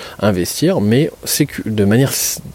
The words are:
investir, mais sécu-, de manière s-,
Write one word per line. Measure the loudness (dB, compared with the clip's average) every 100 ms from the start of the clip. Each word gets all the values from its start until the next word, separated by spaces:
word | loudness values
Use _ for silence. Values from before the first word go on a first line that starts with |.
| -16 -4
investir, | 0 0 -2 0 0 2
mais | 2 2 2 -4
sécu-, | -6 -2 -2 -2 -4
de | 0
manière | 4 4 2
s-, | 0 -4 -6 -12